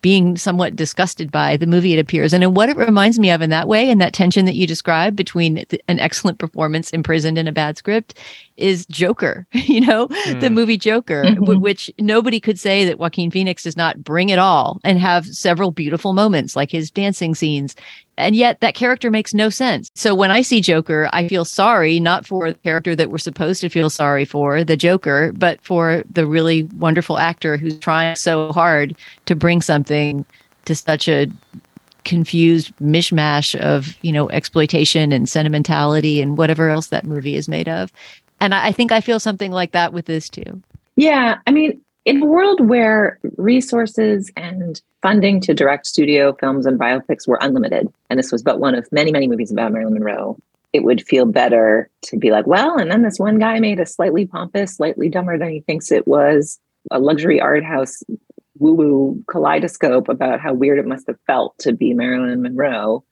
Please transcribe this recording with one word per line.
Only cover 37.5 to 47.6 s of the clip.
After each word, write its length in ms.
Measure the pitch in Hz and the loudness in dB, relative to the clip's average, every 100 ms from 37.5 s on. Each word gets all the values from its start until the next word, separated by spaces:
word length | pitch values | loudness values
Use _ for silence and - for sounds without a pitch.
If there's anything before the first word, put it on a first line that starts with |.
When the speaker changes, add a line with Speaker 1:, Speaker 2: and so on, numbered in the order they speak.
| 156 170 | -6 -4
Speaker 1:
of. 240 | 165 185 _ - - _ _ | -6 -8 _ -20 -20 _ _
And 140 | 196 | -2
I, 120 | 196 208 | 0 -2
I 40 | |
think 180 | 202 240 | 0 2
I 80 | 240 | 2
feel 200 | 220 226 | 0 -2
something 320 | 220 196 196 | -2 -6 -6
like 200 | 185 175 | -4 -2
that 200 | 175 170 | -2 -2
with 120 | 170 160 | -4 -6
this 220 | 160 - | -6 -8
too. 320 | - - 190 _ - _ - | -16 -14 -16 _ -20 _ 2
Speaker 3:
Yeah. 420 | 311 285 240 - - | 4 4 0 -2 2
I 40 | |
mean, 300 | 294 311 - _ _ | 2 2 -4 _ _
in 180 | - 277 | 0 2
a 40 | 294 | 4
world 340 | 330 392 381 233 | 4 4 4 4
where 500 | 240 220 220 208 - - - | 4 4 2 0 -2 -12 -2
resources 960 | 196 254 247 233 220 220 214 202 196 - | 2 2 2 -2 -2 0 0 0 -4 -10
and 460 | 175 185 175 156 _ _ | -10 -8 -8 -10 _ _
funding 380 | 190 208 196 196 | 2 2 4 2
to 120 | 185 | 0
direct 320 | 156 139 143 - | 2 2 0 -4
studio 460 | - 147 147 139 139 | 0 2 4 2 0
films 260 | 135 139 131 | -2 0 0
and 120 | 127 | 0
biopics 500 | 117 127 - 113 - | 0 -2 -2 -6 -2
were 100 | 123 | 0
unlimited, 520 | 139 131 | 0 0